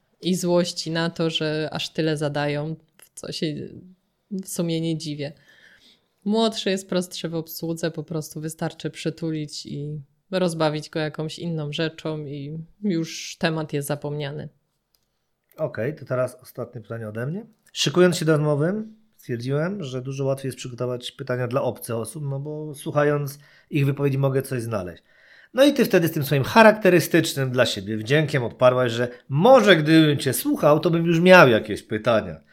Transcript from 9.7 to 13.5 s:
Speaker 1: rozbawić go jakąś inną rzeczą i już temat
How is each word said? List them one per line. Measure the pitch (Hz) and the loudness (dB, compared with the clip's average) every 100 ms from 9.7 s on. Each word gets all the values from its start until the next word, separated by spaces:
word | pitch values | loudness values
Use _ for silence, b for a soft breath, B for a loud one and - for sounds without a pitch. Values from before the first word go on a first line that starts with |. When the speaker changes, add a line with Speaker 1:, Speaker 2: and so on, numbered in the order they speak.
| 143 147 151 139 _ - | -10 -8 -10 -14 _ -6
Speaker 1:
rozbawić | 185 180 165 156 151 147 | -2 -2 0 -2 -2 -6
go | 165 | -6
jakąś | 151 156 156 - | -6 -6 -10 -8
inną | 170 160 147 | -6 -6 -6
rzeczą | 151 160 156 160 156 147 | -4 -6 -6 -8 -8 -8
i | 143 139 160 160 _ | -10 -10 -12 -14 _
już | 208 165 160 - - - | -4 -2 -4 -8 -14 -4
temat | 170 | -2